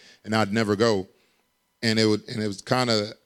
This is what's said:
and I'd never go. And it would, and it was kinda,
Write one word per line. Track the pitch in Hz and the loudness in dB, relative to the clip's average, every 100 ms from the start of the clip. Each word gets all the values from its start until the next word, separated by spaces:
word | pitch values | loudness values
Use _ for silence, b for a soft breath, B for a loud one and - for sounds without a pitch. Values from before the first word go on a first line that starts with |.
| b b 104 | b b -2
and | 110 | 0
I'd | 101 | 0
never | 107 107 101 | 0 0 2
go. | 117 104 92 _ _ _ _ _ _ _ | 2 2 -4 _ _ _ _ _ _ _
And | 113 110 | 0 2
it | 110 | 2
would, | 107 - | 0 -4
and | 110 | -6
it | 107 | -6
was | 98 | -8
kinda, | - 127 123 110 104 - | -2 -2 0 0 -2 -10